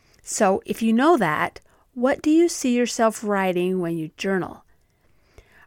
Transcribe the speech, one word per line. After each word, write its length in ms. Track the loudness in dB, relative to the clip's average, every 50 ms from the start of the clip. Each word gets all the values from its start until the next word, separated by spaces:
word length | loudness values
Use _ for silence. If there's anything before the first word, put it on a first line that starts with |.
| _ _ _ _ _
So, 400 | -8 -2 0 2 2 2 0 -2
if 160 | -6 -6 -2
you 100 | 0 0
know 260 | 2 4 4 4 4 4
that, 420 | 2 0 0 -2 -2 -4 -6 -10 -20 _ _ _ _ _ _
what 300 | -2 0 0 0 0 0
do 80 | 2
you 180 | 4 4 4 2
see 260 | 0 -2 -2 0 0
yourself 480 | 0 0 0 0 0 0 0 0 -2 -4
writing 560 | -2 -2 0 0 0 0 0 -2 -2 -2 -2
when 160 | -4 -4 -4
you 140 | -6 -6 -8 -10 -8
journal? 480 | -4 -2 -2 -2 -4 -6 -10 -16 -20 _ _ _ _ _ _ _ _ _ _ _ _ _ _ -20 -20 _ _ _ _